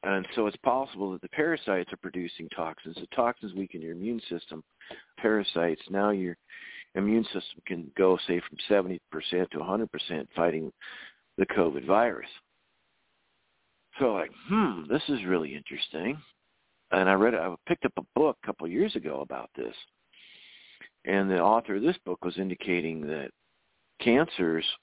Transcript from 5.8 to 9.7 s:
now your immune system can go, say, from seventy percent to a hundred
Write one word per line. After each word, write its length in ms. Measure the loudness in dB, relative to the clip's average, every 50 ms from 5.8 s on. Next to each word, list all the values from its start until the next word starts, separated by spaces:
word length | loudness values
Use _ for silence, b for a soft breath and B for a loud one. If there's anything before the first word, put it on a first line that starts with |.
| -6 -6
now 220 | -2 2 2 2
your 260 | 2 2 -2 -4 -6 _ B B B B B B B B B B B
immune 300 | 0 2 4 4 2 2
system 360 | 0 -4 -8 -8 -8 -16 -16 _
can 260 | -8 -8 -8 -8 -10 _ 4
go, 180 | 6 6 6 4 2 0
say, 120 | -2 -2 -2 -4
from 100 | -12 -10 0 4
seventy 320 | 4 4 4 2 -4 -8 _ _
percent 380 | -10 -8 -6 -2 0 0 0 0
to 120 | -2 -6
a 20 | -2
hundred 280 | -2